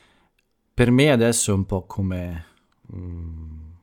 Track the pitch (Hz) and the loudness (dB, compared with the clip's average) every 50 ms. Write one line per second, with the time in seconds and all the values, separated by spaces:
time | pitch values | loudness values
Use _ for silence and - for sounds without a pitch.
0 | _ _ _ _ _ _ _ _ _ _ _ _ _ _ _ - 123 120 123 127 | _ _ _ _ _ _ _ _ _ _ _ _ _ _ _ 2 4 4 6 6
1 | 143 156 139 117 113 120 117 - - - 101 95 95 - 101 92 87 - - - | 6 6 4 4 4 4 2 2 0 0 0 0 0 0 -4 -6 -6 -6 -6 -4
2 | 98 95 92 90 87 90 85 82 82 - _ _ _ _ _ _ _ - - 95 | -4 -4 -4 -4 -6 -8 -10 -12 -12 -16 _ _ _ _ _ _ _ -18 -14 -14
3 | 90 90 87 85 85 82 80 80 80 80 78 80 80 80 82 - | -12 -12 -12 -12 -12 -12 -12 -14 -14 -14 -16 -16 -18 -20 -20 -20